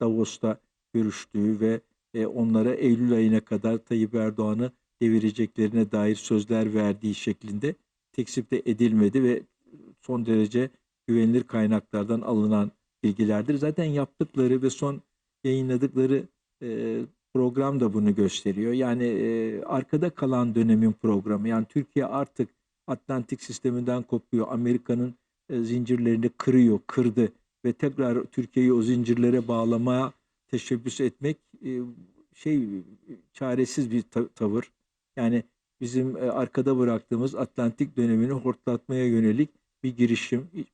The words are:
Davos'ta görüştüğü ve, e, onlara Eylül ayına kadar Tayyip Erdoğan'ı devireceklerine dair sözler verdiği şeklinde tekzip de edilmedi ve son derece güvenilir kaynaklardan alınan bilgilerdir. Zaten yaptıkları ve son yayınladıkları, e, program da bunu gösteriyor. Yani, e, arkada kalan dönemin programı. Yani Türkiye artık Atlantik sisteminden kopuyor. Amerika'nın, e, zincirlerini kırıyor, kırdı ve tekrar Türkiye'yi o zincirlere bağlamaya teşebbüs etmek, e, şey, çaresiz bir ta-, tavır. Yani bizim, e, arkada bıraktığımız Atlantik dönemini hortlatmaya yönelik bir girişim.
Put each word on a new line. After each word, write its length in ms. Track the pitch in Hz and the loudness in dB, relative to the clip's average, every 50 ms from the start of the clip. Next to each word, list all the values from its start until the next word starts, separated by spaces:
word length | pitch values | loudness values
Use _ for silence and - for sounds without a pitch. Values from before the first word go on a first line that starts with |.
Davos'ta 560 | 120 117 110 113 107 - - - - 110 104 - _ _ _ _ _ _ - | -2 0 0 0 -2 -2 -4 -4 -4 -4 -4 -4 _ _ _ _ _ _ -2
görüştüğü 640 | 113 110 107 - - - - - 104 104 107 110 101 | -2 -2 -2 -4 -6 -12 -6 -2 0 0 0 0 2
ve, 220 | 110 110 113 113 - _ _ _ _ _ - | 0 0 0 -2 -6 _ _ _ _ _ -6
e, 120 | 113 110 | -4 -4
onlara 480 | - - 120 117 113 113 110 110 123 123 | -4 -2 -2 0 2 2 2 2 2 0
Eylül 400 | - - 123 117 113 123 120 120 | 2 2 2 4 4 4 2 4
ayına 260 | 113 110 110 110 110 | 4 4 4 4 2
kadar 380 | - - 110 101 107 113 113 | 0 -2 -4 -2 -2 -2 -2
Tayyip 380 | 110 - _ 120 110 110 104 117 | -2 -4 _ -2 0 0 0 0
Erdoğan'ı 560 | 113 107 107 107 113 107 107 107 113 123 127 - _ _ _ _ _ | -2 -2 -2 -2 -2 -2 -2 0 -2 -4 -4 -6 _ _ _ _ _
devireceklerine 880 | 120 113 113 110 110 107 104 - 110 - - - 107 104 113 117 107 101 | 2 2 4 4 2 2 0 0 -4 -2 0 -2 -2 0 2 0 0 0
dair 240 | 110 104 104 107 107 | 0 0 0 0 0
sözler 580 | - - - 113 107 104 110 113 110 110 107 107 | -2 -2 0 0 0 0 0 0 0 0 0 0
verdiği 420 | 107 104 101 98 104 110 107 98 | 0 0 0 -2 -2 -4 -4 -4
şeklinde 600 | - - 110 98 - - 107 101 104 135 151 185 - _ _ _ _ _ _ | -4 -4 -4 -6 -6 -8 -10 -8 -4 -4 -4 -6 -6 _ _ _ _ _ _
tekzip 400 | _ - 117 - - 131 113 - | _ -6 -6 -4 -4 -6 -4 -2
de 100 | 131 117 - | -4 -2 0
edilmedi 580 | 123 110 110 120 113 110 107 104 101 117 135 127 | -2 2 2 2 4 4 4 4 4 4 4 2
ve 200 | 123 120 - - - _ _ _ _ - - - - - _ | 2 2 0 -4 -10 _ _ _ _ -20 -20 -20 -20 -20 _
son 240 | _ - 120 120 113 | _ -6 -6 -4 -2
derece 440 | 117 113 110 107 104 113 120 127 131 - _ _ _ _ _ _ | 0 2 2 2 2 0 -2 -2 -2 -6 _ _ _ _ _ _
güvenilir 360 | - 117 117 113 113 117 123 120 | 0 2 4 4 4 2 2 0
kaynaklardan 800 | - - 113 107 104 110 104 - _ - 104 101 110 117 110 | -2 -2 0 0 2 2 0 -2 _ -4 -4 -2 -2 -2 -4
alınan 500 | - - 117 107 107 107 107 104 104 104 - _ _ _ _ _ - | -2 -2 0 0 2 2 2 2 0 -2 -6 _ _ _ _ _ -2
bilgilerdir. 520 | 107 98 107 107 107 104 104 113 139 147 | -2 0 0 0 0 0 0 -2 -2 -2
Zaten 300 | 135 147 151 156 185 165 | 0 -2 -2 -2 -2 -2
yaptıkları 760 | 156 143 143 139 - _ _ 151 - - 139 127 123 131 127 | -2 -2 -2 -2 -4 _ _ -6 -4 0 0 2 2 2 2
ve 80 | 131 131 | 2 -2
son 320 | - - 147 143 139 - - _ _ _ _ _ _ _ - | -2 -2 -4 -4 -4 -6 -12 _ _ _ _ _ _ _ -4
yayınladıkları, 800 | 131 131 135 131 131 127 123 139 131 - 127 131 131 139 131 - - _ _ _ _ _ _ 127 | -2 -2 0 0 -2 0 0 0 0 0 0 2 2 2 0 -2 -6 _ _ _ _ _ _ -10
e, 360 | 117 110 117 117 113 113 117 120 - _ _ _ _ - | -8 -6 -6 -4 -4 -4 -4 -6 -8 _ _ _ _ -2
program 460 | 127 127 123 120 139 135 139 139 131 | 0 0 0 0 0 0 0 0 0
da 140 | 123 107 98 | 0 0 2
bunu 220 | 107 104 104 95 | 2 2 2 2
gösteriyor. 580 | 107 101 92 - - - 104 92 101 110 117 123 | 2 0 0 0 -2 -4 -4 -2 -2 -2 -2 0
Yani, 300 | 131 131 123 120 123 120 | 0 0 0 0 0 0
e, 580 | 120 107 107 113 113 113 113 113 113 110 - - | -2 0 0 -2 -2 -2 -2 -2 -4 -6 -8 -6
arkada 460 | - - 131 131 - - 151 180 170 | -4 -4 -4 -4 -2 -2 -2 -2 -2
kalan 460 | - - 143 131 131 123 123 117 110 | -2 -4 -2 -2 0 0 0 0 2
dönemin 360 | 117 113 113 110 110 113 110 | 2 4 4 4 6 4 2
programı. 560 | 107 - - 113 104 98 101 104 104 101 104 | 2 0 0 0 0 0 0 -2 -2 -2 -2
Yani 180 | 113 117 113 110 - | -2 -2 -2 -4 -2
Türkiye 360 | _ 147 135 - _ 139 127 | _ -4 -4 -2 _ -2 -2
artık 440 | 95 117 139 139 - _ - 113 - _ _ _ _ _ _ _ | -2 -2 -4 -6 -4 _ -6 -6 -6 _ _ _ _ _ _ _
Atlantik 560 | - 127 - _ - 135 127 117 - 131 - - | -8 -8 -8 _ -6 -6 -6 -4 -6 -8 -10 -10
sisteminden 600 | - 113 - - 127 120 123 120 127 123 123 120 | -14 -14 -6 -4 -4 -2 -2 -2 -2 -4 -4 -4
kopuyor. 440 | - 123 113 - _ - 113 110 - | -4 -4 -6 -4 _ -2 -2 -2 -2
Amerika'nın, 640 | 131 117 120 120 120 120 - - 120 120 123 127 120 - _ _ _ _ _ - | -2 -2 -2 0 -2 -2 -2 -2 -2 -2 -2 -4 -6 -12 _ _ _ _ _ -8
e, 100 | 143 120 | -4 -4
zincirlerini 680 | 113 113 120 123 120 117 127 120 120 117 113 113 117 120 | -2 -2 -2 -4 0 0 0 0 2 2 2 2 0 -2
kırıyor, 500 | - - - 135 127 127 120 113 107 98 - | -2 -2 0 4 6 6 6 6 4 2 -2
kırdı 440 | - - 131 120 117 107 123 113 101 - _ _ _ _ _ - | -2 -2 0 0 2 2 2 0 0 -2 _ _ _ _ _ -4
ve 80 | 123 117 | -4 -2
tekrar 500 | - 151 139 131 139 131 120 117 123 - | 0 -2 -2 -2 -2 -2 0 0 -2 -4
Türkiye'yi 500 | - - 135 120 - - 131 127 127 127 | -4 -6 -6 -6 -2 0 2 4 4 4
o 80 | 117 | 4
zincirlere 640 | 110 120 127 123 117 117 117 120 120 120 123 127 113 | 4 2 2 2 2 2 2 4 4 4 4 2 0
bağlamaya 680 | 117 117 113 113 117 117 113 120 127 127 127 131 127 - _ _ _ _ _ _ | 0 -2 0 0 2 2 2 2 0 0 0 -2 -4 -6 _ _ _ _ _ _
teşebbüs 540 | _ 131 117 - - 131 117 117 127 - - | _ -6 -6 -4 -4 -4 -4 -4 -8 -4 -2
etmek, 360 | 135 117 - _ 135 151 151 - _ _ - _ - | -2 -4 -2 _ -4 -4 -4 -6 _ _ -20 _ -10
e, 140 | 131 127 123 123 123 117 - - - _ _ _ _ _ | -8 -6 -6 -8 -8 -12 -18 -20 -20 _ _ _ _ _
şey, 340 | _ - 156 151 139 117 104 98 92 87 95 107 _ _ - 127 90 _ _ _ | _ -2 0 0 0 0 -2 -6 -8 -10 -12 -20 _ _ -20 -20 -20 _ _ _
çaresiz 580 | - - - 123 131 127 127 - 156 131 113 | -8 -4 -2 0 0 0 0 0 -2 -2 0
bir 100 | 117 120 | -2 -4
ta-, 260 | - - _ 117 120 | -4 -2 _ -4 -4
tavır. 440 | - - - 113 101 104 120 - - _ _ _ _ _ _ _ _ _ | -4 -4 -4 -2 -2 0 -2 -4 -6 _ _ _ _ _ _ _ _ _
Yani 280 | 135 120 117 120 117 - - _ _ _ _ _ _ | -2 0 0 0 0 -2 -6 _ _ _ _ _ _
bizim, 360 | 127 117 123 127 127 131 - | -10 -4 -2 -2 -2 -2 -4
e, 20 | - | -4
arkada 580 | 127 120 - 135 123 120 - 135 127 135 135 | -4 -2 -2 -2 -4 -2 -2 -2 0 2 2
bıraktığımız 580 | 127 123 120 113 104 - _ 123 117 127 135 - | 2 2 2 0 -2 -4 _ -4 -2 -2 -4 -4
Atlantik 600 | 110 127 - _ 131 120 117 113 - 143 135 - | -6 -6 -6 _ -4 -2 -2 -2 -2 -4 -4 0
dönemini 340 | 127 120 117 113 110 117 131 | 0 2 2 2 2 2 0
hortlatmaya 760 | 139 127 123 127 117 - _ 127 120 117 - - 131 127 127 | -2 -2 -2 -4 -4 -4 _ -4 -4 -4 -4 -4 -2 0 0
yönelik 420 | 123 117 113 113 107 107 131 156 - _ _ _ _ _ _ - | 2 2 4 4 4 4 2 0 -2 _ _ _ _ _ _ -8
bir 140 | 131 120 | -6 0
girişim. 500 | 120 120 117 117 - - - 127 120 143 170 175 175 - - | 2 2 2 2 0 -2 -4 -4 -4 -4 -8 -12 -14 -14 -14